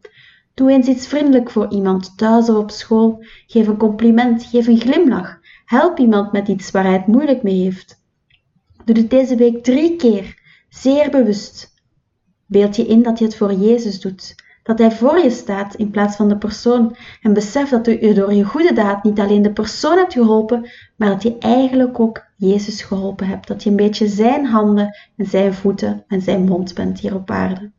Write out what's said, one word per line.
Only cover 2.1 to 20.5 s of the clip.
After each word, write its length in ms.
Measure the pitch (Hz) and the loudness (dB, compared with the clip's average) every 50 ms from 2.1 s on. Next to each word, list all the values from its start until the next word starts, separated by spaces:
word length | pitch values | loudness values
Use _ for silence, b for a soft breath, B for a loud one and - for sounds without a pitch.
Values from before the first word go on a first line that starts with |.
| - - | -6 -2
thuis 320 | 226 220 226 233 233 233 | 0 2 2 2 2 2
of 60 | 220 | 0
op 140 | 214 208 208 | 0 -2 -4
school. 540 | - - - - 226 220 226 226 220 B B B B B B | -10 -12 -4 -2 0 2 2 2 0 B B B B B B
Geef 200 | B - 226 214 | B 0 0 0
een 100 | 208 214 | 0 0
compliment, 680 | 208 220 214 208 - 233 233 226 233 247 247 226 - - | 0 0 -2 0 2 2 4 4 4 2 2 0 -2 -4
geef 220 | - - 240 233 | -2 -2 0 2
een 140 | 240 226 226 | 4 2 2
glimlach. 580 | - 247 294 339 349 254 202 180 180 - - b b b b b b | 2 2 2 2 2 2 0 -2 -6 -10 -16 b b b b b b
Help 340 | - 226 269 311 359 339 - | -2 0 2 2 2 2 2
iemand 340 | 254 226 214 202 196 202 | 2 2 2 2 0 -2
met 160 | - 202 196 202 | -4 -4 -2 -4
iets 220 | 190 190 - - | -6 -6 -6 -4
waar 140 | - 190 190 | -2 -2 0
hij 80 | 190 | 2
het 140 | 185 190 185 | 0 0 0
moeilijk 360 | - 208 262 302 285 262 240 | 2 0 2 2 0 -2 -2
mee 200 | 226 196 190 185 | -2 -2 -2 0
heeft. 400 | 185 190 185 - - _ - _ _ _ _ _ _ _ _ _ _ _ _ _ _ _ _ _ - | -2 -2 -4 -8 -14 _ -20 _ _ _ _ _ _ _ _ _ _ _ _ _ _ _ _ _ -2
Doe 100 | 233 226 | 0 2
dit 160 | 233 226 220 | 2 2 2
deze 260 | 262 262 262 240 254 | 2 2 2 2 2
week 280 | 226 240 240 233 233 - | 2 2 2 2 0 -2
drie 320 | 254 254 294 311 339 339 | 0 0 2 2 0 0
keer, 440 | - 262 233 208 196 190 - - b b b b b b b | 2 2 2 2 0 -4 -10 -18 b b b b b b b
zeer 420 | - - - 262 277 294 294 285 | -12 -4 0 0 2 2 2 2
bewust. 640 | - 269 240 208 202 202 - - - - - _ _ _ _ _ _ _ _ _ _ _ _ _ _ _ _ | 2 2 2 2 0 -4 -6 -16 -20 -20 -20 _ _ _ _ _ _ _ _ _ _ _ _ _ _ _ _
Beeld 300 | - 196 202 202 202 202 | -2 0 2 2 2 0
je 100 | 233 226 | -2 0
in 160 | - 226 226 | 2 4 4
dat 160 | 240 233 226 - | 4 2 0 -2
je 60 | 226 | -2
het 120 | 214 - | -4 -2
voor 160 | - 208 196 | -2 -2 -2
Jezus 480 | 196 185 202 220 240 240 226 208 185 - | 0 0 2 2 2 2 0 -6 -8 -8
doet, 340 | - 190 190 - - - - b b b b b | -10 -10 -12 -12 -18 -20 -20 b b b b b
dat 160 | b - 220 226 | b -4 0 2
hij 120 | 226 226 | 2 2
voor 280 | 220 - 226 277 311 359 | 2 2 0 2 2 4
je 120 | 330 247 | 2 2
staat 440 | 226 - - - 196 196 202 202 - | 0 -2 -8 -8 -8 -8 -8 -8 -6
in 160 | - 208 208 | -6 -6 -4
plaats 260 | - 208 208 208 - | -2 -2 -2 -2 0
van 120 | - 214 208 | 0 0 0
de 100 | 202 202 | 0 -2
persoon. 580 | - 208 - - - 233 240 247 226 226 B B B B B B | -4 -8 -8 -4 0 0 2 2 0 0 B B B B B B
En 100 | B 220 | B 0
besef 360 | 208 208 208 - - 285 277 277 | 2 2 0 -2 -4 -4 -2 0
dat 200 | 262 226 - 233 | 0 0 0 0
u 240 | 220 - 226 208 | 0 2 2 2
door 220 | 202 196 196 202 202 | 2 2 2 2 2
je 100 | 202 202 | 0 0
goede 280 | - - 302 339 349 | 0 0 0 2 2
daad 320 | 233 226 208 202 202 202 - | 2 2 0 0 -2 0 -2
niet 160 | 214 208 208 | -2 0 0
alleen 220 | 202 202 208 208 | 0 2 2 2
de 100 | 202 208 | 2 2
persoon 440 | 208 - 214 - - - - 302 339 | 0 -4 -6 -8 -6 -4 -2 2 2
hebt 160 | 381 370 359 | 2 2 2
geholpen, 560 | - 247 233 214 220 220 220 220 | 2 2 2 4 4 2 2 0